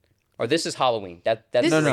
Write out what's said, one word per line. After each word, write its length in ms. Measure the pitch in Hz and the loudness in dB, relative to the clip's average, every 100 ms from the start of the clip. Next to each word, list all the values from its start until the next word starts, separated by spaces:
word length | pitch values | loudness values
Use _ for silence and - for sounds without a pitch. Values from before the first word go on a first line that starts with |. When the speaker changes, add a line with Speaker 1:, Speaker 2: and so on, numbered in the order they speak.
| _ _ _ - | _ _ _ -8
Speaker 1:
or 80 | 120 | -2
This 200 | 160 160 | -2 -2
Is 80 | |
Halloween. 480 | - 131 113 95 85 | -2 0 0 -6 -6
That, 260 | 110 113 _ | -4 -4 _
that's 180 | 123 302 | 0 2
Speaker 2:
No, 60 | 156 | 2
Speaker 1:
what 80 | |
Speaker 2:
no. 60 | 147 | 2